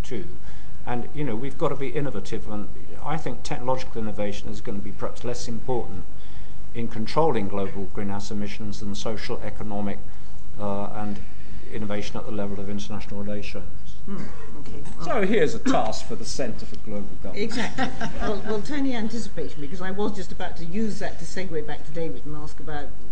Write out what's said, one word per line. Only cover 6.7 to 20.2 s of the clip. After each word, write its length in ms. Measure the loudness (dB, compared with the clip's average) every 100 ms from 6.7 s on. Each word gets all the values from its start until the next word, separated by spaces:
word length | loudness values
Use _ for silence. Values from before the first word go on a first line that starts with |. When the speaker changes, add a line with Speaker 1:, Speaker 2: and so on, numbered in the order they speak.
Speaker 1:
in 140 | 0 0
controlling 600 | 0 0 0 0 0 0
global 360 | 0 0 0 0
greenhouse 360 | 0 0 0 0
emissions 500 | 0 0 0 0 0
than 140 | 0
social, 460 | 0 0 0 0 0
economic, 560 | 0 0 0 0 0 0 0 0 0 0 0 0
uh, 260 | 0 0 0
and 320 | 0 0 0 0 0 0 0 0
innovation 460 | 0 0 0 0 0
at 80 | 0
the 60 |
level 280 | 0 0 0
of 80 | 0
international 540 | 0 0 0 0 0
relations. 420 | 0 0 0 0 0 0 0 0
Speaker 2:
Hmm, 200 | 0 0 0 0 0 0
okay. 220 | 0 0 0 0
Well 80 | 0
Speaker 1:
So 200 | 0 0
here's 280 | 0 0
a 40 | 0
task 480 | 0 0 0 0 0
for 80 |
the 120 | 0 0
Centre 400 | 0 0 0 0
for 100 | 0
Global 320 | 0 0 0 0
Governance. 200 | 0 0
Speaker 2:
Exactly. 460 | 0 0 0 -2 -2 0 0
Speaker 1:
<laughs> 120 | 0
Speaker 2:
Well, 220 | 0 0 0
well, 140 | 0
Tony 340 | 0 0 0
anticipated 600 | 0 0 0 0 0 0 0
me, 100 | 0
because 140 | 0
I 100 | 0
was 240 | 0 0
just 160 | 0